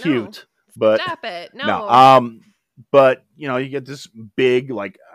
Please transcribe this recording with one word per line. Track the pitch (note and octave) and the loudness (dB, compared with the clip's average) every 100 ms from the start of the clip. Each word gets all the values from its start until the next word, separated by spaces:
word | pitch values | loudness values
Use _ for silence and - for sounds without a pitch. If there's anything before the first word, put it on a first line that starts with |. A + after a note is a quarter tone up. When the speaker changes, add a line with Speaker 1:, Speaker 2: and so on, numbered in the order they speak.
Speaker 1:
cute, | E3+ B2+ G2+ - - _ _ - | -6 -4 -6 -14 -20 _ _ -4
but | A2 A2 | 0 0
Speaker 2:
Stop | F4+ D#4+ | -2 -10
it. | A#3 F3 F3 | -12 -14 -14
Speaker 1:
no, | - C#4+ | -10 -6
Speaker 2:
No. | F#3+ G#3+ | -6 0
Speaker 1:
um, | B2 C3+ C3 A#2+ A2+ _ _ _ _ _ | 4 6 6 2 -8 _ _ _ _ _
but, | C#3 C3 B2+ _ _ | 2 4 2 _ _
you | D3 | -8
know, | B2+ | -8
you | C3+ | -8
get | C#3 B2+ | -10 -12
this | C#3 - A2+ A2 - | -18 -20 -20 -12 -2
big, | B2+ B2+ C3+ | 0 0 -2
like, | A2 G2+ - _ | -10 -12 -14 _